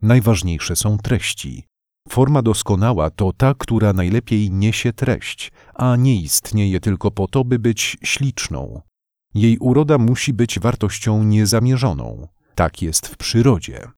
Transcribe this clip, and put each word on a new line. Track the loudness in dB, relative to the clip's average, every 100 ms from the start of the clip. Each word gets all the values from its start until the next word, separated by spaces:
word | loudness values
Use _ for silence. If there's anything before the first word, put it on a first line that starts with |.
najważniejsze | 2 4 4 2 0 -4 -4
są | -2 0 -2
treści. | 0 -2 -4 -8 -12 -14 -18 _ _ _ -4
Forma | 0 2 2
doskonała | 2 0 0 0 2 2 -2
to | 0 -2
ta, | 0 0
która | 0 -2 2 2
najlepiej | 2 0 0 0 0 0
niesie | 0 0 0 -2
treść, | -2 -2 -2 -6 -12 -16 _ -16
a | -2 0
nie | 4 4
istnieje | 2 0 -4 -2 0 0 0
tylko | 0 -2 -2
po | -2 -2
to, | -2
by | 0 0
być | 0 0 -4 -6
śliczną. | -6 -4 -4 -4 -8 -8 -10 -14 -20 _ _ _ _
Jej | 2 2 2
uroda | 2 2 4 4
musi | 2 0 -2
być | -2 -2 -2
wartością | -2 0 -2 -2 0 2
niezamierzoną. | 4 4 2 2 2 0 0 -2 -8 -12 -16 _ _
Tak | -2 -2 -2
jest | -4 -4 -6
w | -10
przyrodzie. | -2 2 4 2 -2 -14 -18